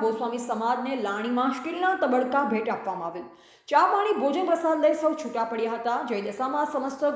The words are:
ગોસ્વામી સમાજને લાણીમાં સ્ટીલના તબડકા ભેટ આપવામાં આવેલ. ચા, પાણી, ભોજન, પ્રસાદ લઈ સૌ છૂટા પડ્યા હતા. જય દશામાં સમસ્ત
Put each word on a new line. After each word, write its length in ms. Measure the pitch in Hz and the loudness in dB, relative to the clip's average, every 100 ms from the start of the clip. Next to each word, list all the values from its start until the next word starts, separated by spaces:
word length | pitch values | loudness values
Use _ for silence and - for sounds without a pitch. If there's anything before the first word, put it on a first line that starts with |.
ગોસ્વામી 380 | 220 226 240 240 | 0 0 -4 -4
સમાજને 600 | 240 220 226 247 247 262 | -4 -2 0 -2 -2 -4
લાણીમાં 520 | 202 208 233 247 262 | -2 -4 -2 0 0
સ્ટીલના 400 | - 320 349 370 | -2 -6 0 0
તબડકા 500 | 381 285 254 254 277 | 2 2 2 2 2
ભેટ 240 | 277 220 220 | 2 0 -2
આપવામાં 400 | 190 196 180 170 | -4 -4 -6 -6
આવેલ. 180 | 175 - - - - - | -8 -12 -18 -20 -20 0
ચા, 180 | 285 370 | 4 6
પાણી, 260 | 403 415 339 | 4 2 2
ભોજન, 260 | 269 339 370 | 2 2 2
પ્રસાદ 400 | 330 330 311 311 | 2 2 4 4
લઈ 80 | |
સૌ 200 | 320 320 | 4 2
છૂટા 300 | 311 247 233 | 0 -4 -4
પડ્યા 280 | 233 226 226 | -2 -2 -2
હતા. 260 | 233 233 247 | -2 -2 -2
જય 200 | 262 202 | -2 -4
દશામાં 480 | 202 202 262 294 294 | -4 -4 -2 0 -2
સમસ્ત 380 | 285 269 269 294 | -2 -4 -2 0